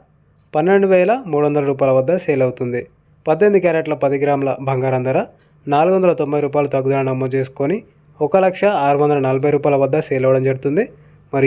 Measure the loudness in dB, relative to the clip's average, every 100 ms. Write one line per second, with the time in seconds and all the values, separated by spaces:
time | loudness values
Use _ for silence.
0 | _ _ _ _ _ -2 2 2 4 4
1 | 2 0 -2 0 0 0 0 0 2 2
2 | 2 -2 0 0 0 -2 -6 -6 -10 _
3 | _ _ -2 2 2 2 2 0 -2 -2
4 | -2 0 0 0 -2 -4 -4 -2 -2 -2
5 | 0 -2 -4 -10 _ _ -2 0 2 2
6 | 2 0 -2 -2 -2 0 0 0 0 0
7 | -2 -2 -2 -4 -4 -4 -4 -4 -8 _
8 | _ -6 0 2 2 0 0 2 2 2
9 | 2 2 0 0 0 0 0 0 0 0
10 | -2 0 2 2 0 -2 -2 -2 -4 -8
11 | -20 -20 _ 0